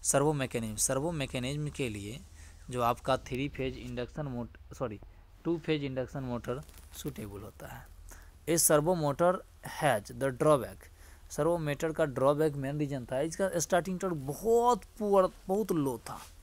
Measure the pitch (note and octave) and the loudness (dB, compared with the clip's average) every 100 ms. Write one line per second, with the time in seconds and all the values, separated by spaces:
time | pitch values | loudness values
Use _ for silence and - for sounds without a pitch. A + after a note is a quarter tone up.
0 | - C#3 C#3+ D3+ B2+ B2 A2+ G#2+ - C3+ | 2 4 4 2 -2 -2 -4 -2 0 0
1 | D3+ E3 C3 C3 B2 D3 D3+ C#3+ C3 G#2+ | -2 -4 -4 -4 -4 -4 -4 -4 -4 -4
2 | G2+ C3 - - - - - B2 A#2+ B2 | -8 -12 -16 -20 -20 -20 -8 0 2 0
3 | - C3 - B2+ C#3+ - C3+ B2+ B2 B2 | 0 -2 0 -4 -4 -4 -6 -6 -10 -8
4 | B2 - D3 B2 A#2 - - - B2+ G#2 | -8 -6 -6 -6 -8 -12 -20 -8 -6 -6
5 | - - - - E3 E3+ - D#3 C#3+ C3 | -14 -20 -20 -10 -4 -4 0 -2 -2 -4
6 | B2+ C#3+ C3 A#2+ A#2 B2+ D3+ - - - | -6 -6 -6 -6 -4 -8 -8 -18 -18 -10
7 | D#3 B2+ G#2+ G2+ G#2+ - - B2 - - | -10 -8 -10 -10 -14 -14 -14 -14 -16 -20
8 | - - - - - E3 - D#3 D3+ F3+ | -20 -20 -20 -16 -2 2 6 6 6 2
9 | D3 C3+ E3+ F#3 - - - - D3+ A2+ | 2 4 2 2 -4 -18 -14 0 2 2
10 | G#2 A#2+ C3+ B2+ D3+ D3 G2 F#2+ - - | -2 -4 -2 2 4 4 2 -12 -20 -20
11 | - - - - D3+ F3 D3+ C#3 D#3+ D#3 | -20 -20 -12 -2 0 2 0 -2 -2 2
12 | D#3 C3 C3 D3 D#3 C#3+ C3+ D3 D3 C#3 | 0 4 4 6 2 2 -4 -2 -2 -4
13 | A#2 C3 D#3+ D#3+ F#3+ E3+ - F3+ E3+ F3+ | -4 -2 -2 0 -2 0 2 2 2 -4
14 | F#3+ E3 C3+ D3 G3+ A#3 A#3+ A#3+ - - | -2 -4 -4 -4 4 6 6 4 0 -6
15 | G#3+ G3 F#3 - - F#3+ G#3+ F3 C#3 A#2 | 4 6 6 0 -2 -2 2 2 0 -2
16 | - G#2+ - - | -10 -14 -14 -20